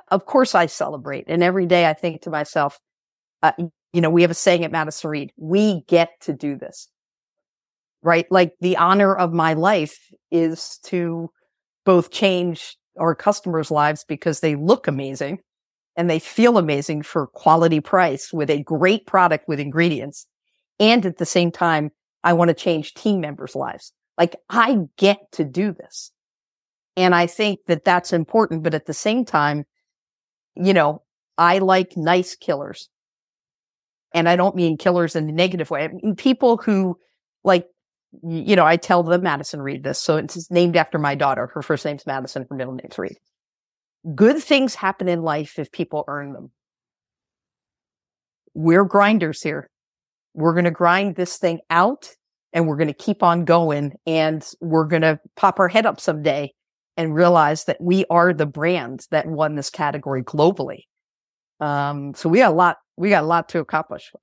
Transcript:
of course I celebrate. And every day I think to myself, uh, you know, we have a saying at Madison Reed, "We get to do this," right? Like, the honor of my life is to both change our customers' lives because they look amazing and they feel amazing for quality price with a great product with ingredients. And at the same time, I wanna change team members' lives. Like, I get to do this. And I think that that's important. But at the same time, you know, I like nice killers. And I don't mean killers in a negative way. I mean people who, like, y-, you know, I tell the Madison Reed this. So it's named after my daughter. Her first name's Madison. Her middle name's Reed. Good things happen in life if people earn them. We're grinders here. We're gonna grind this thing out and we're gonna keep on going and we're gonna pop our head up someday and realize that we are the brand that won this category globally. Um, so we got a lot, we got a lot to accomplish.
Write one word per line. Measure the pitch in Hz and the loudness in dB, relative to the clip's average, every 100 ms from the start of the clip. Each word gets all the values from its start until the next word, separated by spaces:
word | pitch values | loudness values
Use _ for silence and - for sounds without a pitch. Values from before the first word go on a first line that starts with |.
| - | 0
of | 196 - | -2 0
course | - 254 185 | 0 2 2
I | 165 | 0
celebrate. | - 147 151 143 139 - | -2 -8 -8 -10 -12 -4
And | 170 | 0
every | 175 190 | 2 0
day | 175 175 170 | 0 2 2
I | |
think | 156 170 156 | 0 -4 -8
to | - | -8
myself, | 156 151 160 143 - _ _ _ _ _ _ | -8 -4 -2 -4 -6 _ _ _ _ _ _
uh, | - - 170 - _ | 0 0 -8 -12 _
you | 175 | 0
know, | 160 | 2
we | 170 | 4
have | 170 | 2
a | |
saying | 170 196 175 | 2 2 2
at | 165 | 0
Madison | 165 156 - 160 | -4 -6 -8 -8
Reed, | 151 139 - | -8 -10 -12
"We | 156 190 214 180 | -2 0 2 -2
get | - 170 165 - | 2 2 2 -4
to | - | -10
do | 139 147 139 | -6 -6 -8
this," | - - - _ _ _ _ _ _ _ _ _ _ _ | -12 -18 -20 _ _ _ _ _ _ _ _ _ _ _
right? | 165 170 170 | 2 2 4
Like, | 185 175 - | 2 2 0
the | 180 185 | -2 2
honor | 170 196 196 | 2 4 4
of | 190 175 | 2 0
my | 170 160 | 0 0
life | 156 180 202 151 - _ _ _ | 2 2 0 -2 -10 _ _ _
is | 170 165 165 - - - | 0 0 -2 -12 -16 -8
to | 180 170 165 165 - _ _ _ _ | -4 -4 -6 -10 -14 _ _ _ _
both | - 180 165 | 2 2 2
change | - 196 180 175 160 - - _ - | -2 0 0 -2 -6 -12 -20 _ -4
our | 165 | -2
customers' | 156 208 208 185 160 151 | 0 0 -2 -2 -4 -2
lives | 151 147 151 | 0 0 -2
because | - 147 170 147 | -8 -6 -4 -2
they | 160 143 | -2 -2
look | 160 233 - | 0 0 0
amazing | 135 135 135 143 190 - _ _ _ _ - | -4 -8 -8 -8 -8 -14 _ _ _ _ -4
and | 175 | 0
they | 160 | -2
feel | - - 240 226 | -2 2 4 4
amazing | 160 143 147 151 | 2 -2 -2 -6
for | 151 165 139 | -4 -6 -6
quality | - 165 160 165 156 | 0 4 4 4 2
price | - 185 170 139 - | 2 2 2 -2 -8
with | 165 147 | -4 -2
a | 147 | -2
great | 139 160 180 214 - | -2 0 2 0 0
product | 190 180 156 - | 2 2 2 -4
with | 143 | -6
ingredients. | 143 151 170 143 139 - - _ _ _ _ _ | -4 0 0 0 -6 -14 -20 _ _ _ _ _
And | 214 240 185 | 4 4 2
at | - | -4
the | |
same | 165 185 175 | -2 0 0
time, | - 170 156 151 - _ _ | 0 0 0 -4 -10 _ _
I | 175 | 0
wanna | 175 170 | 4 4
change | 160 190 160 147 | 2 -2 -2 -4
team | - 214 196 | -6 -2 -2
members' | 151 143 147 135 | -4 -10 -12 -8
lives. | 135 - - _ _ - | -10 -10 -18 _ _ -2
Like, | 175 - _ | -2 -2 _
I | 226 226 233 156 - | -2 0 0 -2 0
get | 190 202 _ | 0 0 _
to | - | -8
do | 147 151 202 | -6 -2 -4
this. | 165 - - - _ _ _ _ _ _ _ _ - | -6 -14 -18 -20 _ _ _ _ _ _ _ _ 0
And | 180 | 2
I | 175 175 | 4 2
think | - 208 196 - | 0 -2 -2 -2
that | 160 | 0
that's | - 180 - | 2 0 0
important. | 170 160 - 175 160 | -2 0 0 0 -2
But | 160 | -2
at | 156 | -4
the | - | -6
same | 147 208 233 | -6 -2 -2
time, | 233 156 147 147 143 _ _ _ _ _ _ _ _ | 0 0 0 -2 -8 _ _ _ _ _ _ _ _
you | - 185 | -2 2
know, | 190 151 156 _ _ _ - | 4 2 0 _ _ _ 0
I | 175 190 | 2 4
like | 190 185 185 180 | 4 2 2 -4
nice | 160 180 180 - | 0 0 0 -8
killers. | - 143 143 - - _ _ _ _ _ _ _ _ _ _ _ _ | -6 -6 -6 -16 -20 _ _ _ _ _ _ _ _ _ _ _ _
And | 170 165 | 0 2
I | 180 | 4
don't | 190 180 | 2 2
mean | 170 156 | 0 0
killers | 185 175 165 165 | 0 0 0 -2
in | 156 | -4
a | |
negative | 160 185 185 151 | 0 0 -2 -6
way. | 147 | -4
I | 156 | -6
mean | 180 214 190 | -6 -6 -2
people | 269 254 254 226 | 0 2 2 2
who, | - 196 185 175 _ _ _ _ | 0 0 -2 -6 _ _ _ _
like, | 202 185 175 _ _ _ _ | 2 2 0 _ _ _ _
y-, | - 165 165 165 | -18 -10 -8 0
you | 190 | 4
know, | 156 | 4
I | 170 | 2
tell | - 180 | 2 0
the | 165 180 | 2 0
Madison | 180 143 147 147 | 0 -4 -8 -10
Reed | 139 139 | -10 -8
this. | 143 143 | -8 -6
So | - 156 | -2 -2
it's | 147 175 170 | -4 -12 -4
named | 175 175 170 | 0 2 2
after | 156 156 | 0 -2
my | 147 | -4
daughter. | 143 143 127 123 | -2 -2 -2 -6
Her | 156 | -10
first | 139 151 151 | -6 -4 -4
name's | 143 - | -8 -8
Madison. | 135 127 139 123 | -8 -8 -12 -12
Her | 135 | -10
middle | 131 | -10
name's | 127 - - | -10 -14 -12
Reed. | 92 - _ _ _ _ _ _ _ _ 165 | -12 -12 _ _ _ _ _ _ _ _ -14
Good | 139 220 294 | 2 2 2
things | - 277 262 - | 0 0 0 -2
happen | 190 190 180 | -6 -4 -2
in | 175 | -2
life | 165 151 151 - | -2 -4 -6 -10
if | 143 | -12
people | - 165 151 147 | -8 -8 -6 -8
earn | 143 143 | -10 -12
them. | 139 135 _ _ _ _ _ _ _ _ _ _ _ _ _ _ _ _ _ _ _ _ | -16 -20 _ _ _ _ _ _ _ _ _ _ _ _ _ _ _ _ _ _ _ _
We're | 160 160 175 | -4 2 4
grinders | 196 202 202 220 160 151 | 4 4 4 2 0 -4
here. | 160 147 - _ _ _ _ _ _ | -8 -8 -12 _ _ _ _ _ _
We're | - 160 | -2 0
gonna | 165 175 | 2 0
grind | 156 175 180 202 175 | 2 2 2 0 -4
this | 180 - | -8 -2
thing | 180 165 - | -4 -4 -2
out | 165 202 294 - _ _ _ _ | 0 2 -2 -12 _ _ _ _
and | 170 160 | -2 -2
we're | 143 | 0
gonna | 156 | -2
keep | 143 - 202 | -2 -4 0
on | 180 170 | 2 2
going | 170 170 165 147 143 - - | 2 2 2 -2 -4 -8 -4
and | 160 156 156 - - | 0 0 -2 -8 -12
we're | 170 160 156 | -2 0 0
gonna | 165 160 156 - | 2 2 0 -8
pop | - 196 185 | 0 0 2
our | 180 | 2
head | 214 220 | 2 2
up | - | -2
someday | - 156 151 139 143 - _ _ _ - | -4 -2 -2 -2 -6 -12 _ _ _ -6
and | 160 | -4
realize | 151 175 170 147 151 | 2 4 6 4 0
that | - - | -4 -4
we | 175 190 - | 0 0 2
are | 170 180 | 4 4
the | 156 151 | 2 -4
brand | 147 165 175 123 131 - | -2 -2 -2 -6 -12 -4
that | 156 156 | -4 -2
won | 156 156 151 | -2 -2 -2
this | 135 | -10
category | - 147 147 139 135 | -6 -6 -4 -6 -6
globally. | 123 151 160 196 135 - _ _ _ _ _ _ _ _ | -4 2 2 2 -6 -10 _ _ _ _ _ _ _ _
Um, | 151 143 143 143 139 | -6 -4 -4 -6 -10
so | 135 165 | -6 0
we | 190 | 4
got | 233 | 4
a | |
lot, | 165 175 - _ - | 4 2 0 _ -6
we | 190 | 0
got | 185 | 2
a | 156 | 2
lot | 170 - | -2 -2
to | 170 | -6
accomplish. | 147 156 - - - - | -4 -6 -6 -12 -16 -2